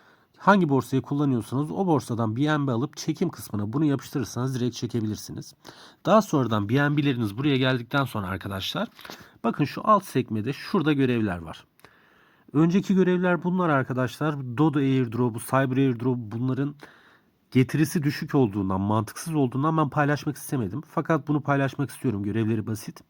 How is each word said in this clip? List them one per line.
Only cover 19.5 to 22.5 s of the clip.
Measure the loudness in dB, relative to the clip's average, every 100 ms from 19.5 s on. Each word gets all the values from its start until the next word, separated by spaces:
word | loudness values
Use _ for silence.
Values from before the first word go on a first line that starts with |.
| 2 0 2
ben | 0
paylaşmak | 2 2 0 -4 -8
istemedim. | -6 -4 -2 -4 -6
Fakat | -6 0 0 2
bunu | -2
paylaşmak | 2 0 0 -2 -6
istiyorum. | -4 -4 -2
Görevleri | -2 0 0